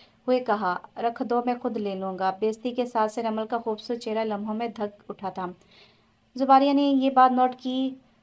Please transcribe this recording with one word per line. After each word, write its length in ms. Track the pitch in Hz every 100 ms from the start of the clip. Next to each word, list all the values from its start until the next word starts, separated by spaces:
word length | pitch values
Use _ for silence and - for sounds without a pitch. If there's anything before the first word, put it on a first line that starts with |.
| - _ -
हुए 120 | 254
कहा, 400 | 247 208 185 - - -
"रख 240 | 233 233
दो, 200 | 226 240 247
मैं 120 | 240
खुद 180 | 247 214
ले 180 | 202 190
लूँगा।" 360 | 190 185 190
बेइज्जती 400 | 190 214 220 247
के 140 | 240 240
साथ 220 | 226 220
से 140 | 240
रमल 240 | 226 220 220
का 120 | 233
खूबसूरत 420 | 226 214 - 233
चेहरा 240 | 226 220
लम्हों 300 | 220 202 214
में 200 | 214 233
धक 200 | 226 208 - -
उठा 200 | - 190
था। 260 | 190 180 180 _ - - _ _ _ _ 247
जुबारिया 360 | 269 269 285
ने 160 | 277 285
ये 200 | 269 269
बात 220 | 262 254
नोट 240 | 247 254 254
की 420 | 254 262 262 - _ _